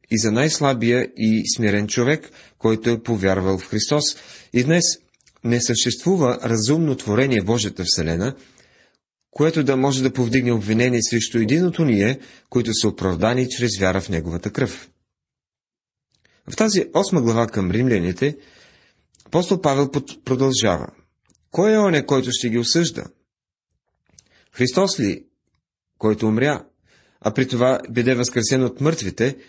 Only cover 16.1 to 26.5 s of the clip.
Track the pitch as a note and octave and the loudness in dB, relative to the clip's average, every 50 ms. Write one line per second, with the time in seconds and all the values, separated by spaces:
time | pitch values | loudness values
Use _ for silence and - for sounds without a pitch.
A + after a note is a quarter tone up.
16.1 | _ _ _ _ _ _ - - - - A3 A3 G3 F#3 - - - E3 G3 G3 | _ _ _ _ _ _ -18 -12 -4 0 0 2 2 0 0 0 0 0 0 2
17.1 | F#3+ D#3+ A#2+ A#2 A2+ A2+ A#2 A2 - G#2+ F#2+ F2+ F2+ A2+ B2+ C3 A#2 F#2+ E2+ F2+ | 2 2 2 2 2 2 0 0 0 -2 -2 0 0 0 2 2 2 2 0 -2
18.1 | F2+ - B2+ D3 D3+ - - - _ - - _ _ _ _ _ _ _ _ _ | -2 -2 -2 -2 -2 -4 -16 -20 _ -20 -20 _ _ _ _ _ _ _ _ _
19.1 | _ _ _ - - E3 F3+ F3+ G3 F3 - D3 C3+ C#3 C#3+ C3+ - C#3+ C3 - | _ _ _ -2 0 0 2 2 -2 0 2 0 2 2 0 0 0 -4 -6 -6
20.1 | - - - - C3 B2 C3+ C3+ C3 A#2 A2+ G#2 F2 D2+ C2 - - _ _ _ | -16 -14 -6 -4 -2 0 0 0 0 0 0 0 0 0 -4 -8 -14 _ _ _
21.1 | _ _ _ _ _ _ _ _ - E3 F#3 G#3+ A3 G#3+ G#3 G3 E3 D3 - - | _ _ _ _ _ _ _ _ -2 0 2 2 4 4 2 2 2 0 0 2
22.1 | C#3+ C3 C3 B2 B2 - - A#2+ A2 A#2+ A#2 - - E3 F3 C#3 - - - - | 0 0 0 -2 -4 -4 -4 -2 -2 -2 -2 0 0 0 0 0 -2 -8 -12 -14
23.1 | _ _ _ _ _ _ _ _ _ _ _ _ _ _ _ _ _ _ _ _ | _ _ _ _ _ _ _ _ _ _ _ _ _ _ _ _ _ _ _ _
24.1 | _ - _ _ _ _ _ _ - - B2+ B2+ - F#3 G3 F#3 - - A#2 G2 | _ -20 _ _ _ _ _ _ -4 -2 -2 0 2 2 0 0 0 -2 -2 -2
25.1 | - - - _ _ _ _ _ _ _ _ _ _ _ _ _ _ - - A2 | -4 -4 -10 _ _ _ _ _ _ _ _ _ _ _ _ _ _ -4 -2 -2
26.1 | G#2+ G#2+ A2+ A2 A2 A2+ B2+ D3 | 0 0 0 0 0 2 0 0